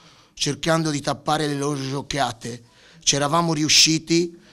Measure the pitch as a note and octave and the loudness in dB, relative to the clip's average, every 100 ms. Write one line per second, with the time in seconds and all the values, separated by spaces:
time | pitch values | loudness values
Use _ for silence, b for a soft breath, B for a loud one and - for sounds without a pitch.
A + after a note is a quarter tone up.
0 | B B B - D3 C#3+ E3 D#3+ D#3+ C#3+ | B B B -6 -6 -2 0 0 0 -2
1 | - A#2 - D3+ D3+ C#3 C#3+ C#3+ C3+ C#3 | -4 -4 -2 -2 -2 -2 -4 -4 -6 -6
2 | C3+ C#3+ C3 A2+ A#2 A#2 B B B B | -4 -2 -2 -4 -12 -14 B B B B
3 | - C#3 C#3+ E3 E3+ D3+ D3+ - D#3 D#3+ | -2 0 2 2 2 0 2 4 4 2
4 | D#3+ E3 F3 B B | 2 2 0 B B